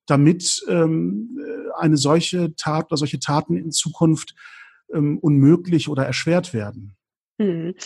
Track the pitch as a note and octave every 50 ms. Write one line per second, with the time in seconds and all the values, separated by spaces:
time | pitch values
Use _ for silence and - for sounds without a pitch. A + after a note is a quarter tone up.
0 | _ - D3 C#3 C#3+ D3+ D#3+ F3 - - - - - - F#3 E3+ E3 D#3+ D#3+ D#3+
1 | E3 F3+ G3 G#3 A3+ A#3+ - - - - - - - - - - - D#3 D#3 D3
2 | C3+ C#3+ D3+ E3+ E3+ - - F3+ F3 E3+ E3 - - D#3 D3+ D#3 D#3+ - E3 D3
3 | D3+ C#3 - C3+ - - D3 D3 D#3 - E3+ F3 D#3+ E3 D3+ - - D#3+ D3 -
4 | E3+ D#3+ D#3+ D#3 - - - _ - - - - - - _ _ _ - - D#3+
5 | D3 D3 D3+ F#3+ - D#3+ D3 C#3 C3+ C#3+ E3 E3+ F3 F3+ E3+ D#3 - D3+ D3 C3
6 | C3+ - C3+ - - D#3+ E3+ F3+ F3+ - - A2+ G#2 G#2 G#2 G#2+ G#2+ G2+ G2 _
7 | _ _ _ _ _ _ _ - G#3+ G3 F3 E3 E3 E3+ F#3+ - -